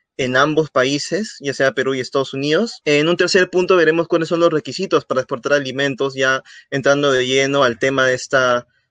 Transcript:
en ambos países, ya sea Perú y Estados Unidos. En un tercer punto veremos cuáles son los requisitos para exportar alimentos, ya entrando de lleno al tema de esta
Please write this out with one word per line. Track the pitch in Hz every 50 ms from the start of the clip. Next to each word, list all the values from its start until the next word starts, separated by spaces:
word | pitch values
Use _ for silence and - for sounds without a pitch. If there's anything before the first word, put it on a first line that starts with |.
| _ _ _ -
en | 139 123 127
ambos | 127 139 156 156 151 160 147
países, | - 139 127 135 143 143 - - - 180 220 220 - -
ya | 139 143 131
sea | - 139 135
Perú | 123 - 127 135 135
y | 131
Estados | 123 - - 139 135 - -
Unidos. | 135 139 147 151 175 220 226 - - _
En | 156 147 143 147 165
un | 175
tercer | 170 185 175 - 190 185 180
punto | - 180 180 175 190 180
veremos | 165 156 160 170 170 -
cuáles | 175 165 160 151
son | 175 165
los | 170 170
requisitos | 160 156 - - 127 - 185 175 - 151 -
para | - - 127
exportar | 127 - 139 127 - 139 143
alimentos, | 147 139 131 123 135 143 143 135 120 139 139 135
ya | 135 135 131 131 131 - - - - - _
entrando | - 139 131 139 143 143 143 143 131
de | 127 127
lleno | 127 131 139 135 139 139 139 139
al | 123 117 -
tema | - 135 135 135 131 131
de | 127
esta | 127 - - - 135 127 127 123 120 - _ _ _ _ _